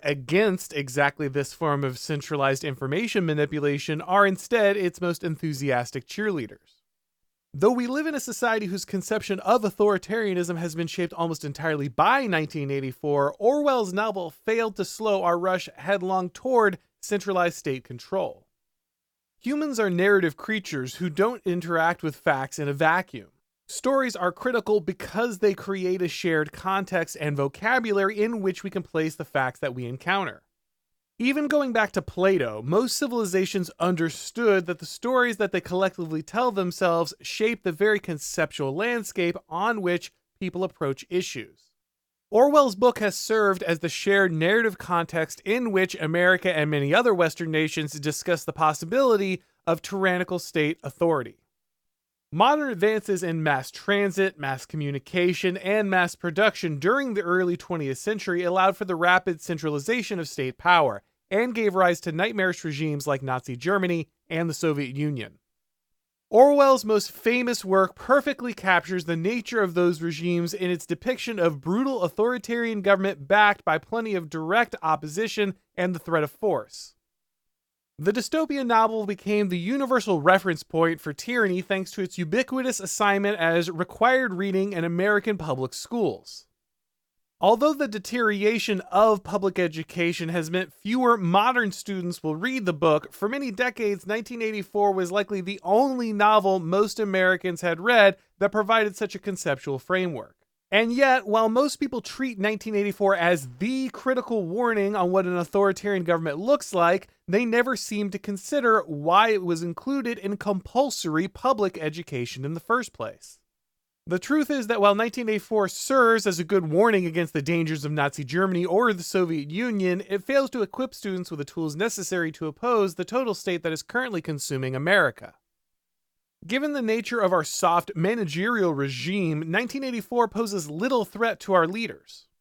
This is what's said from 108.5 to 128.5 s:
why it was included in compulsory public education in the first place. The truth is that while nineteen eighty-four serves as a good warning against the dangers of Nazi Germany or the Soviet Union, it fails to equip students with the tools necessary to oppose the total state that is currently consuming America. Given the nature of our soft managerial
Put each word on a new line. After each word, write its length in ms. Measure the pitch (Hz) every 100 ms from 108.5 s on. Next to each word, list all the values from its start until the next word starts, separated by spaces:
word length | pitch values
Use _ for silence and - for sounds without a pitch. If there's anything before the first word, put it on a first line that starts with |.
| 294 240 220 170
why 440 | 147 156 190 226
it 120 | 208
was 220 | 175 165
included 560 | 175 160 262 277 240 233
in 180 | 196 202
compulsory 920 | 208 190 - 240 277 - 170 156 185
public 520 | - 254 226 196 170
education 640 | 156 160 - 131 120 131 143
in 80 |
the 60 | 165
first 340 | - 240 -
place. 460 | - 110 - - - _ _ _ _ _ _ -
The 100 | 180
truth 320 | - 302 285
is 160 | 285 214
that 160 | 226
while 140 | 202 202
nineteen 340 | 233 - 220
eighty-four 380 | 214 - 220 190
serves 580 | - - 269 233 226 202
as 140 | 170
a 40 |
good 280 | 165 190 160
warning 340 | 165 226 196 175
against 280 | 165 165
the 80 | 151
dangers 440 | 139 170 160 156 147
of 60 |
Nazi 320 | 151 143 -
Germany 420 | 127 165 190 175 180
or 280 | 190 240
the 100 | 185
Soviet 480 | - 190 175 160 143
Union, 500 | 180 247 208 185 180 190
it 140 | 196
fails 260 | - 277 269
to 140 | 247
equip 320 | 196 - 262 -
students 340 | 202 185 175
with 80 | 151
the 80 | 135
tools 300 | 165 160 147
necessary 560 | 226 202 180 180 160
to 160 | 156 160
oppose 480 | - 240 233 196 165
the 100 | 175
total 300 | 240 240 190
state 260 | 196 175
that 100 | 165
is 120 | 156
currently 360 | - 240 254 180
consuming 560 | 156 147 - 135 131 131
America. 600 | 156 196 143 - - _ _ _ _ _ _ _ _ _ _ _ 165
Given 260 | 254 294
the 80 | 285
nature 380 | 220 226 - 233
of 120 | 185
our 120 | 180
soft 480 | 156 - 180 170 - 160
managerial 800 | 185 233 175 156 208